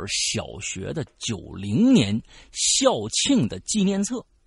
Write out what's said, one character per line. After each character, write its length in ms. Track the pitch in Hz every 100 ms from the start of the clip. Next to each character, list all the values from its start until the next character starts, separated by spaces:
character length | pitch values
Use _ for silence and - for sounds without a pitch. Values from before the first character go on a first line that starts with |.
| 104
小 500 | - - 113 - -
学 320 | - 92 92
的 140 | - - _
九 200 | - 95 -
零 400 | 90 101 123 247
年 260 | 240 101 226 - - -
校 580 | - - - 269 214 214
庆 360 | - - 262 143
的 140 | -
纪 240 | - 220
念 180 | 190 196
册。 240 | 202 240 - _